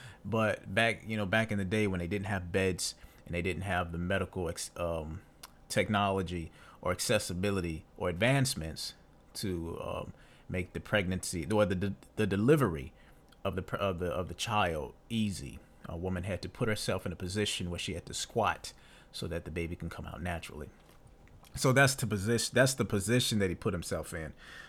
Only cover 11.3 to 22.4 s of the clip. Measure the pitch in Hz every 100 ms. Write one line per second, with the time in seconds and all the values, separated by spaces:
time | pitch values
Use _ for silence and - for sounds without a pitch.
11.3 | 87 78 104 98 92 101 - - - 104
12.3 | 98 117 160 110 78 64 - - - -
13.3 | - 98 90 90 - 98 87 87 71 82
14.3 | 85 - 107 90 80 65 - - 113 107
15.3 | 90 69 80 - - - 87 92 92 92
16.3 | 90 90 - 113 101 - 95 98 82 90
17.3 | 104 104 - 87 85 - 87 - - -
18.3 | 117 98 76 - - - - - - 87
19.3 | 82 80 82 82 87 82 - 82 - 87
20.3 | 85 - 78 - - - - - - -
21.3 | - - - 135 127 135 - 107 104 101
22.3 | 117